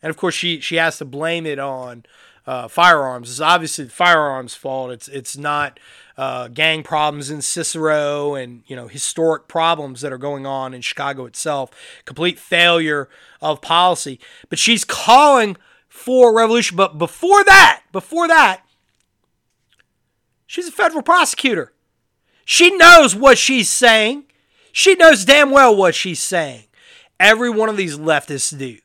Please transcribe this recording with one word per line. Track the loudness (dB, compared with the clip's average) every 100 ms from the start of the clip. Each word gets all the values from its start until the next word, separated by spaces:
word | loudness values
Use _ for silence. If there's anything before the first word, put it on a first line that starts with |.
And | -12
of | -6
course, | -6 -4
she, | -6 -6
she | -6 -2
has | -4 -4
to | -14
blame | -10 -6 -6 -8
it | -8
on, | -10 -10 -14 -18 _ _ _ _ -12
uh, | -12 -8
firearms. | 2 4 4 0 -8 -14
It's | -6
obviously | 0 0 -2 -12 -14
the |
firearms' | -2 2 2 0 -6 -12 -14
fault. | -10 -10 -10
It's, | -14 -16
it's | -16 -16 -12
not, | -6 -6 -6 _ _ _ _ -10
uh, | -8 -8 -12
gang | -4 -2 -2
problems | -4 -4 -4 -6 -12
in | -10
Cicero | -10 -8 -8 -4 -2 -2 -2 -4 -6 -8
and, | -12 -18 _
you | -18
know, | -18
historic | -12 -10 -4 -2 -2 _
problems | -4 -2 -2 -6 -12
that | -12
are | -10
going | -10 -10 -8
on | -8 -10
in | -12
Chicago | -12 -8 -8 -8 -14
itself. | -12 -8 -6 -8 _ -20 -20 -20
Complete | -6 -6 -6
failure | -4 2 2 2 -2 -6 -8 _ _ _
of | -6 -6
policy. | -2 0 0 -2 -8 -16 -20 _ _
But | -4
she's | -2 -2
calling | -2 -8 4 6 6 4 0 -6 _ _ _
for | _ -4 4 4 4
revolution. | 2 0 -2 -2
But | -2 -2
before | -8 -4 2 2
that, | 6 6 6 2 _
before | -12 -8 -4 2
that, | 4 2 0 _ _ _ _ _ _ _ _ _ _ _ _ _ _ _ _ _ _ _
she's | -12 -12
a |
federal | -4 -4 -4
prosecutor. | -2 0 0 -2 -4 -4 -8 _ _ _ _ _ _ _
She | -6 2 2 6
knows | 8 8 6 4
what | 4 4
she's | 2 -2 -2
saying. | 2 2 4 0 -4 -14 _ _ _ _
She | 0 2 6
knows | 6 6 4
damn | 4 4
well | 6 6 6
what | 2 0
she's | -8 -8
saying. | -6 -4 -6 -10 _ _ _ _ _ _
Every | 2 2 0
one | -2 -4
of | -4
these | -6 -6
leftists | -2 -2 -2 -8 -8 -8
do. | -14 -14